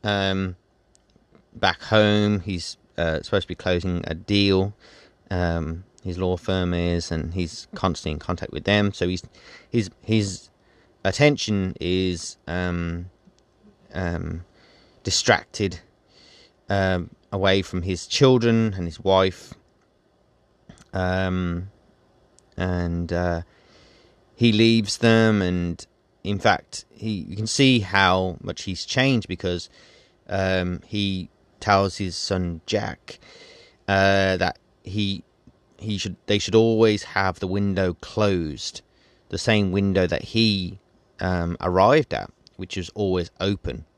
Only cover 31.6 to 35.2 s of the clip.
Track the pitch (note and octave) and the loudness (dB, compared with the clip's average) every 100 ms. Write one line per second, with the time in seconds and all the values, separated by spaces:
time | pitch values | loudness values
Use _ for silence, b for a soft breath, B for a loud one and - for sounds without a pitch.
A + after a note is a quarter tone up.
31.6 | - G2 G2 - F#2+ E2+ - F#2+ F2+ E2 | 2 4 4 -2 -6 -6 -4 -2 -2 -6
32.6 | - G#2+ G#2 - - - B B B B | -4 -4 -4 -10 -16 -20 B B B B
33.6 | B B - G2 G2 G2 F#2+ F#2 F2+ - | B B 0 4 6 4 2 2 -2 -4
34.6 | _ _ - G2+ G2+ G2 | _ _ -8 -4 -4 -4